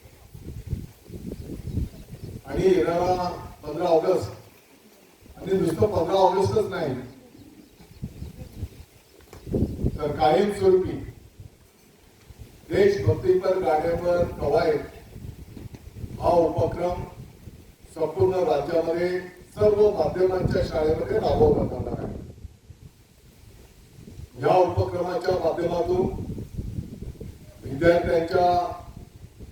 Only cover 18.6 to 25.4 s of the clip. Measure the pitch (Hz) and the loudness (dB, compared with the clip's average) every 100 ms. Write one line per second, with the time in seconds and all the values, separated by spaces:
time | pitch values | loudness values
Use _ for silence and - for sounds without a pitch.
18.6 | 170 165 165 170 180 180 - - - 208 | 0 0 0 0 0 -2 -6 -18 -10 2
19.6 | 208 202 208 - 185 180 185 185 175 190 | 4 6 4 4 0 2 2 2 0 0
20.6 | 165 160 156 156 - 147 160 143 151 147 | 0 0 0 0 0 0 2 4 4 4
21.6 | - - - - - - - - - - | 0 -4 -6 -6 -8 -10 -14 -16 -18 -20
22.6 | - - - _ _ _ - - - - | -20 -20 -20 _ _ _ -20 -20 -20 -20
23.6 | - - - - - - - 120 156 185 | -20 -20 -20 -20 -20 -18 -16 -4 2 4
24.6 | 175 180 185 180 175 180 185 180 | 4 2 -2 -2 -4 -4 -2 0